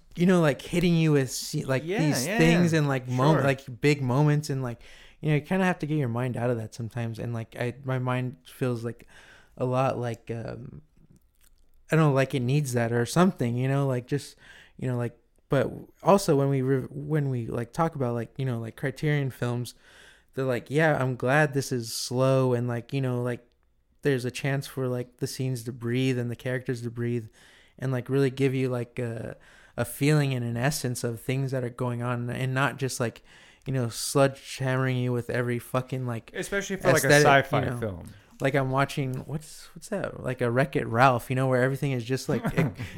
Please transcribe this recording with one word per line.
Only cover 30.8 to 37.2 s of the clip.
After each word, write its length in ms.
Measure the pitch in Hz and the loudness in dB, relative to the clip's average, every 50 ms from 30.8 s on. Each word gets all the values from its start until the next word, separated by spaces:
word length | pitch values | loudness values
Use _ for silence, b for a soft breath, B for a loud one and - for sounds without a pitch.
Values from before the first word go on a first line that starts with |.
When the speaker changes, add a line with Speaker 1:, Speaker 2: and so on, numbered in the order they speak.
| - 123 123 - - | -4 -4 -4 -2 -4
Speaker 1:
of 180 | 120 117 110 | -4 -6 -4
things 300 | - - 131 135 139 131 | -4 -2 -2 -2 -2 -2
that 140 | 135 131 123 | -2 -4 -4
are 40 | 120 | -4
going 300 | 120 - 131 123 120 117 | -4 -4 -4 -4 -2 -4
on 300 | 120 123 123 120 120 120 | -4 -4 -4 -4 -4 -4
and 240 | 123 123 131 131 131 | -4 -4 -4 -2 0
not 240 | 131 143 127 117 123 | 0 0 0 0 -2
just, 220 | 139 127 - - | -4 -4 -2 -2
like, 200 | 123 117 - - b b b b b b b b b | -2 -4 -4 -8 b b b b b b b b b
you 60 | - 131 | -4 -2
know, 140 | 135 120 | -2 -2
sledgehammering 1160 | 113 107 - - - - 147 139 131 131 - - - - - 131 131 131 131 131 131 127 123 123 | -2 -4 -6 -6 0 4 4 4 4 2 -4 -12 -14 -8 -4 -2 0 0 2 0 0 0 0 0
you 100 | 123 123 | 0 0
with 180 | 120 117 - | -2 -2 -2
every 280 | 117 120 123 123 120 120 | -2 -2 0 0 -2 -4
fucking, 480 | - - - 127 127 - 131 131 127 | -4 -4 -4 -4 -4 -4 -6 -6 -6
like, 240 | 123 117 110 - - - | -6 -6 -8 -10 -10 -8
Speaker 2:
Especially 440 | 196 175 - 202 202 190 190 196 | -8 -6 -4 -4 -6 -4 -4 -6
for, 160 | - - 131 139 | 0 2 4 4
like, 100 | 156 139 | 4 6
a 60 | 135 | 6
Speaker 1:
aesthetic, 180 | 147 147 | 6 8